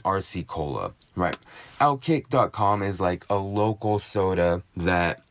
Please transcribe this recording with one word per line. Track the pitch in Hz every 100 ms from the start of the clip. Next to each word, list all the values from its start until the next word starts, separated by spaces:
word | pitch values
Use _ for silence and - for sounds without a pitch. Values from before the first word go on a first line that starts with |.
| 92
R | 95
C | - 90
Cola, | 80 - 73 57 - - _ 92
right? | 85 - - - - -
Outkick | 143 135 - 151 -
dot | 135 104
com | - 101 104
is, | 101 95
like, | 92 90 -
a | 101
local | 98 104 107 107 107 104
soda | - 104 95 92 87 90 - 87
that, | 85 87 85 - _